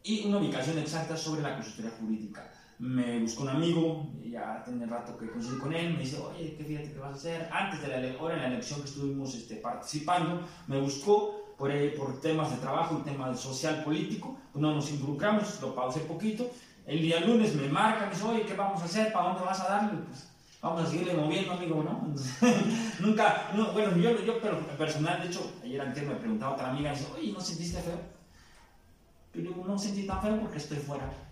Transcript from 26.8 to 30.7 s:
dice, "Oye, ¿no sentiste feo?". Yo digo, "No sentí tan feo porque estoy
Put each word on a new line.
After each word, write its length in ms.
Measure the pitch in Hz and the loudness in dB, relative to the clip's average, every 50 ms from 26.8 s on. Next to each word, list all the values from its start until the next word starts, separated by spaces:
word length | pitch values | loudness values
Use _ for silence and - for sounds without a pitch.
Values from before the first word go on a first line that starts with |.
| 147 143 | 0 0
dice, 160 | 139 127 - - - | -2 -2 -4 -6 -6
"Oye, 140 | 165 - 208 | -4 -4 -4
¿no 100 | 190 - | -4 -4
sentiste 400 | 180 - 170 160 175 170 - 180 | -4 -4 -4 -4 -4 -4 -4 -4
feo?". 200 | 170 175 170 165 - - - - - - - - - - - - - - - - - - - - - _ - - - - - | -4 -4 -4 -4 -8 -12 -16 -20 -20 -20 -20 -20 -20 -20 -20 -20 -20 -20 -20 -20 -20 -20 -20 -20 -20 _ -20 -20 -20 -10 -6
Yo 60 | 170 | -6
digo, 220 | 170 180 170 180 185 | -4 -4 -4 -6 -2
"No 120 | 196 202 202 | -2 -2 -2
sentí 240 | 202 202 196 202 196 | -2 -2 -2 -4 -2
tan 140 | 190 190 196 | -2 -2 0
feo 180 | 208 214 220 220 | 2 2 2 0
porque 180 | - - - 147 | 0 -4 -6 -8
estoy 200 | - - | -6 -6